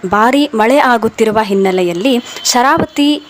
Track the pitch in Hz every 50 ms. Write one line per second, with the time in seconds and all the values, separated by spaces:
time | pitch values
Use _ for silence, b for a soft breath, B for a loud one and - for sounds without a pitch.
0 | - 185 185 208 220 240 254 285 294 294 - 220 214 226 262 294 285 262 240 233
1 | 214 226 - - 226 220 208 220 220 202 202 196 190 190 185 185 185 175 170 170
2 | 196 277 262 240 - B B B B - - 247 247 269 302 330 - - - -
3 | 285 285 294 - -